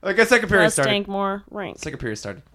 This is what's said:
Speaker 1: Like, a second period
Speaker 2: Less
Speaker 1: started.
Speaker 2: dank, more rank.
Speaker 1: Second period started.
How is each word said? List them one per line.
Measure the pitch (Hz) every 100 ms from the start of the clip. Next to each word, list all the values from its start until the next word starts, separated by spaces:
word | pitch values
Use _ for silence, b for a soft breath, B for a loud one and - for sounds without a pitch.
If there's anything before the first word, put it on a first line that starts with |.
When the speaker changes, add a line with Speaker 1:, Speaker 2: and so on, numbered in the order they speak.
Speaker 1:
Like, | 190 190
a | 226
second | 240 208
period | 196
Speaker 2:
Less | 180
Speaker 1:
started. | - 143
Speaker 2:
dank, | 208 202
more | 196 196 202 -
rank. | 208 180 -
Speaker 1:
Second | 156 139
period | 123 104
started. | 101 98 -